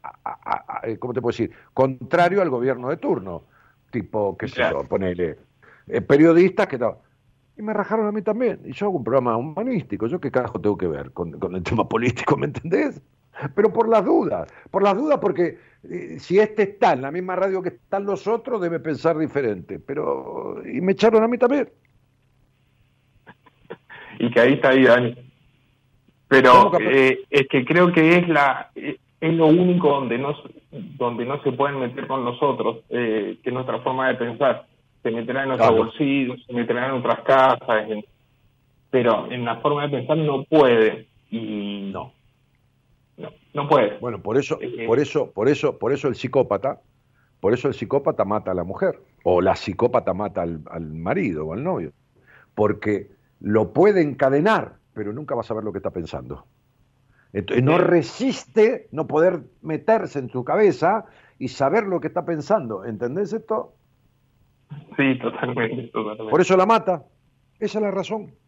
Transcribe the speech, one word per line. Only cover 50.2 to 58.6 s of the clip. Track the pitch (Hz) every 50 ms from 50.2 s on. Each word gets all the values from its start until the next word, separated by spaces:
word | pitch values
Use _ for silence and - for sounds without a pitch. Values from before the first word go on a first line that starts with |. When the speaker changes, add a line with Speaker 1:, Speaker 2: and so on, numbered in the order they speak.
| 104 98 - 98
Speaker 1:
al, | 87 85 85 78 76 -
al | - 82 82 76 78
marido | 80 82 95 135 196 180 110 85 76 78
o | 78 87
al | 107 143
novio, | 180 180 117 82 - _ _ _ _ _ _ _ _ _ - _ _ _
porque | - 107 104 101 101 - 107 104 95 - - _ _ _ _ _ _
lo | - 101 107 110 110 -
puede | - 135 180 214 208 185
encadenar, | 160 147 127 - 139 135 139 143 160 214 220 175 120 - - _ _ _ _
pero | 113 104 101 107
nunca | 135 151 127 143
va | 120
a | 110
saber | - 113 110 107
lo | 107
que | 87
está | 98 - -
pensando. | - 90 82 78 - - 62 62 76 73 _ _ _ _ _ _ _ _ _ _ _ _ _ _ _ _ _ _
Entonces, | - 101 101 - - 120 127
no | 139 160
Speaker 2:
Sí. | 175 175
Speaker 1:
resiste | - 175 170 131 - - - 240 269 196 - - _ _ 220